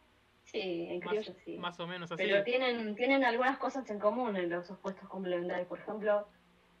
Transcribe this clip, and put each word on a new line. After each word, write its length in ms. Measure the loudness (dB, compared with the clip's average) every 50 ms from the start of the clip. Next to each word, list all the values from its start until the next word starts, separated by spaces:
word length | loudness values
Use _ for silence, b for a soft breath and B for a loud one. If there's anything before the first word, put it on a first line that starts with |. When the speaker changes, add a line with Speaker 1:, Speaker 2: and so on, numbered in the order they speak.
| _ _ _ _ _ _ _ _ _
Speaker 1:
Sí, 420 | -6 -4 -4 -2 -2 -2 -4 -4 -4
en 100 | -6 -6
Speaker 2:
Más, 80 | -2 -2
Speaker 1:
criollo 240 | -2 -2 -2 -4 -10 -14 -12
sí. 120 | -12 -10 -6
Speaker 2:
más 220 | -6 -6 -6 -6
o 80 | -6 -6
menos 240 | -6 -6 -6 -6
así. 120 | -2 -2 2
Speaker 1:
Pero 200 | 4 4 4 4
tienen, 520 | 4 2 2 2 2 0 0 -2 -4 -2
tienen 280 | 0 4 4 6 6 6
algunas 340 | 4 4 4 2 2 2 0
cosas 320 | -2 -2 -2 -2 -4 -4
en 100 | -6 2
común 360 | 2 2 2 4 0 0 2
en 140 | 0 0 0
los 200 | 0 -2 -4 -6
opuestos 380 | -12 -8 -6 -8 -8 -8 -12 -10
complementarios. 580 | -8 -4 -2 0 0 0 0 0 -2 -2 -2 -4
Por 120 | -6 -8
ejemplo, 480 | -8 -8 -6 -2 2 4 4 4 2 -2 -10 -20 _ _ _ _ _ _ _ _